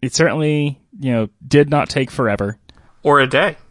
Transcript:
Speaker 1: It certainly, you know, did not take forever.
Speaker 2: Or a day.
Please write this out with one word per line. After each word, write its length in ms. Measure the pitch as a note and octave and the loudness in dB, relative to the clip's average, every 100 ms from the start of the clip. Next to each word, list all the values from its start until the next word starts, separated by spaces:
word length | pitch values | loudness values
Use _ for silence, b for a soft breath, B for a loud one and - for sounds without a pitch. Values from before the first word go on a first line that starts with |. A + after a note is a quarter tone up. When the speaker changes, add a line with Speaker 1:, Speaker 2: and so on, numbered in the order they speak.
Speaker 1:
It 120 | B2+ | -6
certainly, 680 | - D#3+ C#3 D3+ D3+ C#3+ C#3 _ A3 | 0 0 0 0 0 -2 -6 _ -8
you 120 | C3+ | -4
know, 160 | A#2 G#2+ _ - | -2 -2 _ 0
did 220 | D3 C#3+ | 2 4
not 200 | D3 - | 0 -2
take 220 | C#3+ C3 | -4 -6
forever. 480 | - A#2 G2+ G2+ G#2 _ b b b | -2 -2 -2 -4 -6 _ b b b
Speaker 2:
Or 180 | D3+ C#3+ | 2 4
a 60 | B2+ | 4
day. 300 | C3+ F#3+ - - | 2 0 -4 -18